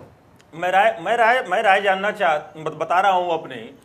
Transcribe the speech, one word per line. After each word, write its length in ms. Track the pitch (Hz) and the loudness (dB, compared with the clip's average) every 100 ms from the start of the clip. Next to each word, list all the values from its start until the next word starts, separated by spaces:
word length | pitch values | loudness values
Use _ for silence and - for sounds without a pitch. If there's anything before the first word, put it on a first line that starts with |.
| - _ _ _ _ 160 | -20 _ _ _ _ -6
मैं 160 | 180 | 0
राय, 280 | 185 220 175 | 2 2 0
मैं 160 | 175 233 | -2 2
राय, 280 | 226 254 185 | 2 2 0
मैं 140 | 226 | 0
राय 180 | 214 196 | 2 4
जानना 300 | 196 190 202 | 2 0 -2
चाह-, 520 | 202 180 151 - 156 | -2 0 0 -4 -12
बत-, 120 | 156 151 | -10 -8
बता 240 | 160 175 | -2 2
रहा 120 | 196 | 2
हूँ 220 | 185 175 | 0 0
अपनी। 440 | 160 151 123 117 - | -4 -6 -14 -16 -20